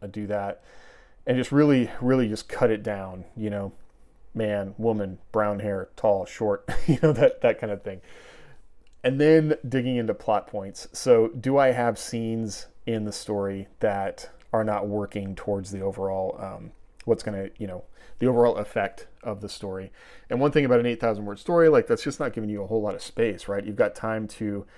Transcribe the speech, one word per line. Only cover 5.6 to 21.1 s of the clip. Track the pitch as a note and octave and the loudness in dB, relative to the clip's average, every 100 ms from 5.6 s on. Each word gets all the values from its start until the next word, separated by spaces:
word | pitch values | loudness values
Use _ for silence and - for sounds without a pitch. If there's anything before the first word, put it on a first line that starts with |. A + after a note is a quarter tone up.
hair, | G#2 G2 F#2 - | -4 -4 -6 0
tall, | A2 G2 F2+ | 2 2 0
short, | - G#2+ G2 - - | -4 -2 -2 0 2
<laughs> | - | 4
you | C3+ | 4
know, | D#3 | 4
that, | B2 C3+ - | 4 4 4
that | A#2 A2 | 0 0
kind | A2 | -4
of | G2+ | -6
thing. | G#2 F#2+ - - - - - - - - - - | -8 -12 -16 -20 -20 -20 -20 -20 -20 -20 -20 -4
And | B2+ C3+ | -2 4
then | D3+ D#3+ D#3 D3 B2 | 6 6 6 0 0
digging | C3 B2 B2 | -2 0 0
into | A2+ | -2
plot | G2+ - G#2 - | -2 0 0 -2
points. | G#2 G2 - - | -8 -10 -12 -14
So | - C3 A#2 A2+ | -4 6 6 6
do | B2+ C3 C#3 | 0 0 4
I | C3+ | 4
have | B2 A#2+ A2+ | 4 0 -2
scenes | - A#2 A2+ A2+ A2 - - - - | -6 -6 -4 -4 -4 -8 -14 -10 -6
in | A2+ G#2+ | -4 -4
the | |
story | - - G#2 G2 G2 G2 - | -8 -4 -2 -2 -4 -10 -2
that | A2 G2 F#2+ - - - - | 0 0 -4 -8 -16 -18 -4
are | A2+ | -2
not | G#2+ G#2 G#2 | 0 0 -2
working | G#2 G2 G#2 G2 F#2 | -4 -4 -6 -8 -8
towards | - G2 F#2+ | -4 -4 -4
the | G2 | -6
overall, | G2 F#2+ F#2+ F#2+ F#2+ - | -4 -4 -4 -2 -4 -6
um, | F#2+ G#2 A2 - - - - | -10 -12 -16 -18 -20 -10 -2
what's | A2 | 0
gonna, | - G2 G2 - | 0 -6 -8 -10
you | G2+ | -10
know, | F#2 - - - - | -10 -14 -20 -18 -2
the | B2 | 2
overall | A#2+ A#2+ G#2 | 4 4 4
effect | G2+ A2 G2 - - - | -2 -2 -4 -6 -18 -14
of | A#2 G2+ | -10 -10
the | A2 | -10
story? | - G2 F#2+ F#2+ - - - - | -10 -10 -10 -12 -16 -20 -20 -6
And | A#2+ | 0
one | C#3+ | 2
thing | D3+ C3+ | 4 4
about | A#2+ | 4
an | A#2+ | 4
eight | A#2 | 0
thousand | A#2 | -2